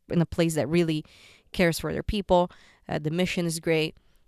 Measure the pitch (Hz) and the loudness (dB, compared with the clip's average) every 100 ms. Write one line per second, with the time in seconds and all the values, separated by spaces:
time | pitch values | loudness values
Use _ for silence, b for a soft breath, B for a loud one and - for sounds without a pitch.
0 | - 175 160 - 165 156 113 170 165 156 | -4 0 0 0 0 0 0 2 2 -2
1 | b b b b b - 170 160 156 156 | b b b b b 0 0 0 -4 -6
2 | - 214 - 180 180 b b b - - | -4 -4 2 2 2 b b b -8 -6
3 | 151 165 180 - 170 165 165 160 156 - | -2 -2 -2 -2 -4 -4 0 0 0 -6
4 | _ _ | _ _